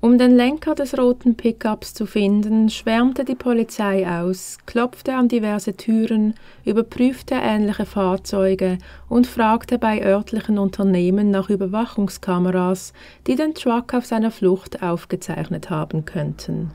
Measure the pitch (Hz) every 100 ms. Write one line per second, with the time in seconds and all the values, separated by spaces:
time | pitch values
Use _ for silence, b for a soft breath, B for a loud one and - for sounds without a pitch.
0 | 233 240 247 247 240 302 320 302 277 262
1 | 247 247 254 226 233 226 226 214 - -
2 | 208 - 196 208 214 220 220 - - 226
3 | 247 262 269 254 254 233 226 - 208 196
4 | 185 170 175 185 - - - 233 240 -
5 | - 262 247 233 214 208 208 196 - 226
6 | 226 220 214 214 B B - 202 233 -
7 | 254 254 - 254 - 214 208 208 208 -
8 | 190 190 - 202 190 190 185 185 B B
9 | B 233 247 - 220 226 - 247 226 214
10 | 208 196 214 220 - 208 196 190 196 180
11 | 180 190 208 196 190 202 190 202 240 -
12 | 196 - - 175 180 185 180 190 - B
13 | B B - 254 311 311 - 233 247 247
14 | 240 226 220 - 185 185 - - 180 170
15 | - 185 - 165 165 160 - 156 156 160
16 | 156 180 147 151 - 160 165